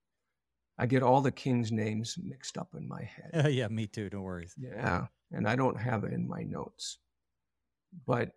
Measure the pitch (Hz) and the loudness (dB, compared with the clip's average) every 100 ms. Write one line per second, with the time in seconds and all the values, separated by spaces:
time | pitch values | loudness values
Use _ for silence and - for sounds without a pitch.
0 | _ _ _ _ _ _ _ - 117 131 | _ _ _ _ _ _ _ -2 2 4
1 | 127 135 135 - 135 120 110 110 107 107 | 6 6 6 2 2 2 2 0 0 -2
2 | 113 - - 135 - - - - - - | -4 -6 -10 -10 -10 -8 -8 -10 -10 -10
3 | 110 - - 165 147 127 107 113 107 113 | -10 -14 -2 4 4 4 0 -2 -4 -4
4 | 98 98 95 90 85 - 127 107 - - | -6 -6 -6 -6 -8 -12 -12 -4 -2 -2
5 | 127 _ - 123 110 127 127 - 117 110 | -4 _ -8 -2 2 4 2 2 0 0
6 | - 123 120 - 101 71 - - - - | 0 -2 -2 -4 -6 -6 -8 -10 -12 -12
7 | _ _ _ _ _ _ _ _ _ 175 | _ _ _ _ _ _ _ _ _ -8
8 | 127 120 117 | -2 0 -2